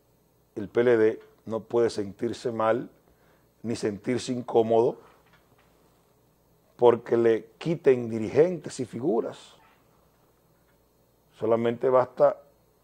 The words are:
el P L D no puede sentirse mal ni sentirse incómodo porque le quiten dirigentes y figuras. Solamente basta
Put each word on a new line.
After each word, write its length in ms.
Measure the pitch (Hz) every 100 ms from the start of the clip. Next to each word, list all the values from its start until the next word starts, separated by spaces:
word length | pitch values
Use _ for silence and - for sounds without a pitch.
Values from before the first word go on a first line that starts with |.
| _ _ _ _ _ -
el 140 | 95
P 100 | 120
L 160 | 123 117
D 260 | 110 110 - _ -
no 140 | 110
puede 300 | - 120 117
sentirse 640 | - 101 - 117 104 123
mal 360 | 113 110 117 - _ _ _ _ _ _ _
ni 140 | 113 117
sentirse 560 | 117 101 123 120 -
incómodo 640 | 123 120 120 110 113 127 - - _ _ _ _ _ _ _ _ _ _ _ _ _ _ _ _ -
porque 400 | 120 117 - 120
le 300 | 117 110 - -
quiten 520 | 156 165 - 127 117
dirigentes 680 | 110 107 123 175 175 - -
y 60 | 123
figuras. 520 | 117 139 226 - - - - _ _ _ _ _ _ _ _ _ _ _ _ _ _ _ _ _ -
Solamente 520 | 110 117 117 117 135
basta 480 | 127 123 - 143 - - _ _ _